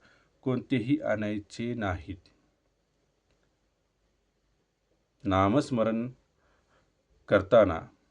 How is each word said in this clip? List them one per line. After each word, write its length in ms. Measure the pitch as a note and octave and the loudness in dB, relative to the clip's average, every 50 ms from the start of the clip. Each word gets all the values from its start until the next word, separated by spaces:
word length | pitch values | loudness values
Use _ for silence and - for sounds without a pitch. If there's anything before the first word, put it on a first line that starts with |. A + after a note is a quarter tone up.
| _ _ _ _ _ _ _ _ | _ _ _ _ _ _ _ _
कोणतेही 600 | _ C3 B2+ B2 - - C3+ B2 G#2+ B2 C#3+ D3+ | _ -4 -2 -2 -2 -2 -2 -2 0 0 -2 -2
आणायचे 720 | - - G#2+ G#2+ G#2+ G#2 G#2 G#2 G2+ _ - - A#2 A#2+ B2 | 0 -2 -2 -2 -2 -4 -6 -8 -10 _ -12 -10 -8 -8 -6
नाहीत. 440 | A#2+ G#2 G2 F2+ F2+ - - F2+ - _ _ _ _ _ _ _ _ _ _ _ _ _ _ _ _ _ _ _ _ _ _ _ _ _ _ _ _ _ _ _ _ _ _ _ _ _ _ _ _ _ _ _ _ _ _ _ _ _ _ _ _ _ _ _ _ _ _ _ _ - | -4 -4 -4 -4 -6 -8 -14 -16 -16 _ _ _ _ _ _ _ _ _ _ _ _ _ _ _ _ _ _ _ _ _ _ _ _ _ _ _ _ _ _ _ _ _ _ _ _ _ _ _ _ _ _ _ _ _ _ _ _ _ _ _ _ _ _ _ _ _ _ _ _ -2
नामस्मरण 840 | G2+ F#2 F#2+ F#2+ G2 A2 D3 D3 - C3 A2+ A2 A2 A2 A2+ A#2+ B2+ B2+ _ _ _ _ _ _ _ _ _ _ _ _ _ _ _ _ _ _ _ _ _ _ | 0 2 4 4 4 2 0 0 0 -2 0 0 0 0 -4 -6 -8 -12 _ _ _ _ _ _ _ _ _ _ _ _ _ _ _ _ _ _ _ _ _ _
करताना 540 | - A2 G2 F#2 - B2 A2+ G2+ F#2 E2 D#2+ - - _ _ _ _ | 0 0 0 2 6 6 6 6 6 2 -4 -8 -12 _ _ _ _